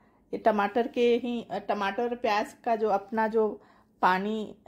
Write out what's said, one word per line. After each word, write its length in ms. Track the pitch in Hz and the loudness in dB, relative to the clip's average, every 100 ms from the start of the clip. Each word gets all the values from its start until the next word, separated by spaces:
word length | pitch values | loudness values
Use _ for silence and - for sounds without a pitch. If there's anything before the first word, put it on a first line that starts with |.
| _ _ _ | _ _ _
ये 60 | 190 | 0
टमाटर 500 | 226 208 202 233 233 | 2 2 0 0 -2
के 280 | 254 240 233 | 2 2 2
ही, 260 | 247 240 - | 0 -6 -6
अ, 80 | 202 | -8
टमाटर 440 | - 302 294 294 | -4 -2 -2 -2
और 140 | 240 240 | -4 -2
प्याज 360 | 233 208 - | 0 0 -2
का 240 | - 247 226 | -6 -2 0
जो 120 | 214 | 2
अपना 400 | 196 196 220 220 | 0 0 -2 0
जो 340 | 220 214 - - _ _ _ | 2 0 -2 -14 _ _ _
पानी 540 | 185 185 202 220 208 - | 2 2 0 -4 -8 -12